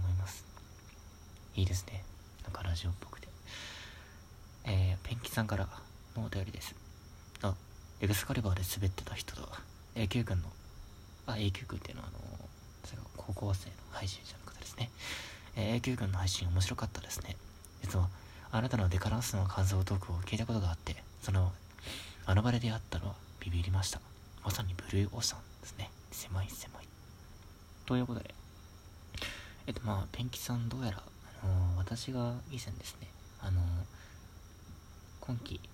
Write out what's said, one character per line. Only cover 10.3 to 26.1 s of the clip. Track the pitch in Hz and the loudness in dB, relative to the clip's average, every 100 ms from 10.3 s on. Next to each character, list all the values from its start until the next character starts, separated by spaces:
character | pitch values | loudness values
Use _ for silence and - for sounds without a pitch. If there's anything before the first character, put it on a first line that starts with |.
ん | 90 | 2
の | 85 - - - - - - - - | 2 -6 -14 -14 -14 -14 -16 -10 -4
あ、 | 107 | 2
エ | |
ー | 101 | 2
キ | 95 | 2
ュ | |
ー | - | -2
く | 92 | -6
ん | |
っ | |
て | - | -6
い | |
う | - | -8
の | |
は、 | - | -8
あ | |
の、 | - - - - - - - | -8 -8 -8 -10 -12 -16 -14
そ | - - | -10 -8
れ | |
が | - - | -10 -8
高 | - | -4
校 | 92 101 | 0 2
生 | 95 - | 2 0
の | - - | -12 -8
配 | - 95 | -4 -4
信 | - | -4
者 | - - | -10 -12
の | |
方 | - - | -12 -12
で | - | -10
す | - | -6
ね。 | 120 - - - - - - - | -6 -6 -6 -6 -8 -12 -8 0
え | 104 | 2
ー、 | |
「エ | 120 | 4
ー | |
キ | 127 | 2
ュ | |
ー | 123 | 2
く | 98 | 4
ん | |
の | 92 | 4
配 | 92 | 4
信 | - 90 | 2 4
面 | 92 | 4
白 | 92 123 | 4 2
か | 113 | -2
っ | |
た | - | -2
で | - | -6
す | - | -6
ね。 | - - - - - - | -4 -6 -8 -16 -16 -6
実 | - 95 | 2 4
は、 | 90 - - - - | 4 2 -12 -14 0
あ | 113 | 2
な | 123 | 4
た | 117 | 6
の | 92 | 6
デ | 92 | 6
カ | 104 | 4
ラ | 113 | 4
ン | |
ス | - 98 | 4 4
の | 95 | 4
感 | 98 95 | 6 6
想 | 95 | 6
ト | 92 101 | 6 4
ー | |
ク | - | 2
を | 87 | -2
聞 | 95 | 2
い | 107 | 2
た | 117 | 4
こ | |
と | 110 | 4
が | 90 | 4
あ | |
っ | 82 | 2
て、 | - - - - | -2 -4 -6 -6
そ | - | 4
の、 | 95 90 - - - - - - - - | 6 6 4 -10 -12 -8 -8 -8 -2 8
あ | |
の | 98 | 8
場 | 120 | 8
で | 120 | 6
出 | 117 | 4
会 | 110 | 2
っ | - | 0
た | 87 | -2
の | 92 | -2
は | - - - | -4 -10 -6
ビ | 92 | 2
ビ | 87 | 4
り | 90 | 6
ま | 95 | 4
し | 92 | 4
た。 | - - - - - | 0 -8 -18 -16 -4
ま | 101 | 0
さ | 95 | 2
に | 95 | 0
ブ | 90 - | -2 2
ル | 98 101 | 4 4
ー | |
オ | 120 | 4
ー | |
シ | - | 0
ャ | - | 0
ン | - - | -10 -12
で | - | -10
す | - | -6
ね。 | - - - | -8 -8 -12